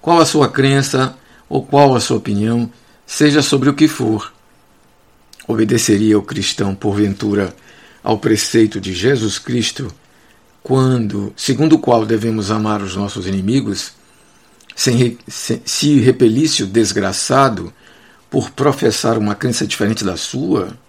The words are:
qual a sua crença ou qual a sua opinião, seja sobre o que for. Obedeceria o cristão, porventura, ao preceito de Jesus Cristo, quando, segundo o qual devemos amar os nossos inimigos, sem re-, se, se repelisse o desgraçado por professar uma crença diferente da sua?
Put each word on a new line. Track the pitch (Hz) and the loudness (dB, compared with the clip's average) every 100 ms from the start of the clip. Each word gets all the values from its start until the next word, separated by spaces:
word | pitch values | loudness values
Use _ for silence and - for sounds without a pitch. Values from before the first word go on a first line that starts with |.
qual | - 170 | 4 4
a | 156 | 4
sua | 151 135 | 2 2
crença | - 135 139 139 135 131 - _ _ _ | 2 2 2 0 -2 -2 -6 _ _ _
ou | 139 | -8
qual | - 139 143 | 0 6 6
a | 123 | 4
sua | - 117 | 0 -4
opinião, | 104 101 107 117 117 - _ _ _ | -2 -2 0 -2 -4 -10 _ _ _
seja | - 151 147 | 2 4 4
sobre | 143 139 131 | 2 2 2
o | |
que | 139 156 | 2 2
for. | - 117 110 - _ _ _ _ _ _ _ _ _ _ - - | 2 -2 -2 -6 _ _ _ _ _ _ _ _ _ _ -20 -6
Obedeceria | 117 110 123 - 101 110 104 | -2 2 0 2 2 4 2
o | |
cristão, | - - 98 - 101 | 0 -6 -6 -4 -4
porventura, | 95 107 101 104 98 104 101 95 - - - - _ | -2 -4 0 0 0 -2 -2 -2 -6 -20 -20 -20 _
ao | - 107 | -4 -2
preceito | - 110 - 113 110 104 | 0 0 2 2 2 0
de | 95 | -8
Jesus | 87 110 135 110 - | -2 0 0 -2 -6
Cristo, | - 120 113 - 120 - _ _ _ _ _ _ | -6 -4 -4 -6 -12 -14 _ _ _ _ _ _
quando, | - 131 131 127 107 101 101 - | -2 2 2 0 -2 -4 -8 -8
segundo | - 117 156 | -4 0 4
o | 156 | 4
qual | - 120 110 | 4 2 2
devemos | 113 113 110 98 | -2 -2 -4 -2
amar | 107 107 104 | -2 -2 -2
os | 98 | -4
nossos | 92 101 - 92 | -6 -6 -6 -4
inimigos, | 98 95 131 107 98 - - _ _ _ _ _ _ _ - | -2 0 0 -2 -6 -8 -16 _ _ _ _ _ _ _ -4
sem | - 120 | 0 2
re-, | 123 113 - | 0 -2 -16
se, | - - - | -14 -8 -8
se | - - 147 143 | -6 -2 2 4
repelisse | 127 123 120 113 156 - | 4 4 4 4 0 0
o | 98 | 0
desgraçado | 107 104 - 95 95 - 131 135 101 85 - _ - _ _ _ | 0 0 0 -2 -4 0 2 2 0 -10 -16 _ -20 _ _ _
por | - 110 | -4 -4
professar | - 139 139 170 107 117 113 | -2 -2 2 0 0 -2 -2
uma | 104 | -2
crença | 101 127 117 104 | -4 -4 -4 -4
diferente | - 104 110 | -2 -2 -2
da | 98 87 | -4 -6
sua? | - 127 165 143 90 - | -8 -6 -2 -2 -4 -12